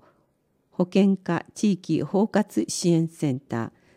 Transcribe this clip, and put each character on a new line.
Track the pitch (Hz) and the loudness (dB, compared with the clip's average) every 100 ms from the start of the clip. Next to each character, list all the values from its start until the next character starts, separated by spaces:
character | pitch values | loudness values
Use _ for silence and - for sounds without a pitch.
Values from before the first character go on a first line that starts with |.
| _ _ _ _ _ _ _ | _ _ _ _ _ _ _
保 | - 180 | -4 0
健 | 190 196 190 | 2 2 2
課 | - 165 - | -2 -6 -6
地 | - 214 | -2 -2
域 | 185 - 156 | 0 -2 -4
包 | 143 190 | -2 -2
括 | 214 - - - 330 | 0 0 -2 -4 -4
支 | - 180 | -2 2
援 | 165 165 | 2 0
セ | - 151 | -4 -4
ン | 131 | -4
タ | - 117 113 | -6 -8 -8
ー、 | - _ | -12 _